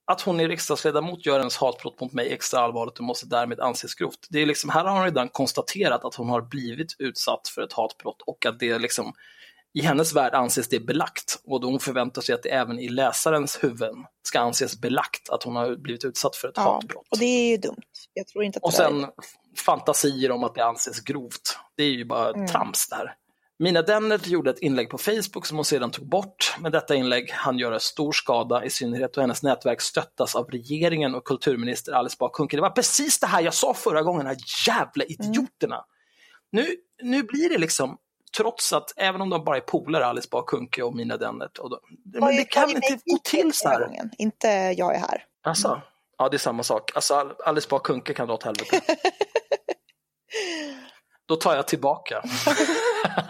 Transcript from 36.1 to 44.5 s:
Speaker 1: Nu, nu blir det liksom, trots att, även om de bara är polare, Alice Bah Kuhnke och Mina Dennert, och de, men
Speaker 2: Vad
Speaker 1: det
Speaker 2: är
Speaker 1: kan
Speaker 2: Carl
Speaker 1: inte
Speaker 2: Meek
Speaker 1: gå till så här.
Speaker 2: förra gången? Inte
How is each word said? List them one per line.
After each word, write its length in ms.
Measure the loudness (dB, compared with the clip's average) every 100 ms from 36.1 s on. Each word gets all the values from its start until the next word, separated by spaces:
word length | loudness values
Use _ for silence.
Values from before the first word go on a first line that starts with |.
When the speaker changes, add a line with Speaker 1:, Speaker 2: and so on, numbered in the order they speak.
| _ _ -20 -2
Speaker 1:
Nu, 140 | 0 0 -2 _ -10
nu 200 | -2 0
blir 260 | 0 0 2
det 100 | 2
liksom, 400 | 2 0 -2 -4 _ _ _ -2
trots 360 | -2 0 0
att, 200 | 0 -2 0
även 240 | 0 0
om 100 | -2
de 140 | 0
bara 120 | 0 0
är 40 |
polare, 460 | 0 -2 0 0 2
Alice 220 | -2 -2
Bah 140 | -4 -2
Kuhnke 360 | -4 -2 -4
och 120 | -2
Mina 220 | -4 -4 -4
Dennert, 420 | -4 -6 -10 -10
och 120 | -12
de, 80 | -12 _ -20 -10
men 80 | 0
Speaker 2:
Vad 100 | 4
Speaker 1:
det 100 | 4
Speaker 2:
är 40 | 2
Speaker 1:
kan 120 | 4
Speaker 2:
Carl 80 | 4 2
Speaker 1:
inte 160 | 0
Speaker 2:
Meek 100 | -2
Speaker 1:
gå 140 | 0 0
till 280 | 2 2 4
så 160 | 2 2
här. 60 | 2
Speaker 2:
förra 100 | 0
gången? 240 | -4 -10 -2
Inte 300 | -2 2 2